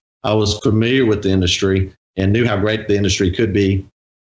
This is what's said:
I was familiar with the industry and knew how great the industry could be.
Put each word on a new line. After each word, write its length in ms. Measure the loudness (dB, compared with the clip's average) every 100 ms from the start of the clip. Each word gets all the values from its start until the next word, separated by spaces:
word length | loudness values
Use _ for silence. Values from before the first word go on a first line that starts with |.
| _ _
I 100 | -2
was 260 | 0 0 -2
familiar 460 | 0 0 2 2 2
with 180 | 0
the 80 | 0
industry 640 | 0 0 0 0 0 -2 -8 _ -4
and 140 | 0
knew 120 | 0 0
how 120 | 0
great 300 | -2 -2 -2
the 80 | 0
industry 360 | 0 0 0
could 220 | 0 0
be. 320 | 2 0 0 -6 _ _ _